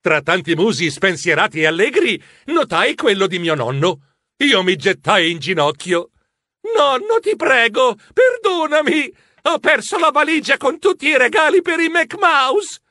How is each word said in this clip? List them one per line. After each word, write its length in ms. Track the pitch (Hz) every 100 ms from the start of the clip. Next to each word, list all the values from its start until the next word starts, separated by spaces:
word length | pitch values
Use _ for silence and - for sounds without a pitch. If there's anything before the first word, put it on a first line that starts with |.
Tra 220 | - 151
tanti 320 | 143 180 147
musi 340 | 160 202 151 165
spensierati 720 | 139 196 165 170 156 208 160
e 60 | 156
allegri, 560 | 165 226 285 311 190 - _
notai 500 | - 330 277 165 226
quello 320 | 302 277 202 190
di 140 | 175
mio 160 | 170 151
nonno. 460 | 120 135 165 156 _ _ _ _
Io 180 | 285 220
mi 140 | 185 185
gettai 560 | 165 185 - 185 165
in 80 | 170
ginocchio. 680 | 139 185 147 156 180 175 - _ _ _ _ _ 415 453
Nonno, 420 | 285 262 415 453
ti 140 | 403
prego, 640 | 427 320 254 233 214 254 220 _
perdonami! 1000 | - 508 494 427 359 311 294 302 302 269 - _ _
Ho 160 | - 330
perso 400 | - - - 415
la 120 | 320
valigia 480 | 285 302 320 - 262
con 200 | 277 381
tutti 280 | - 370 277
i 120 | 302
regali 420 | 247 415 311 370
per 200 | 359 330
i 80 | 330
McMouse! 920 | 339 320 349 370 302 262 359 403 - _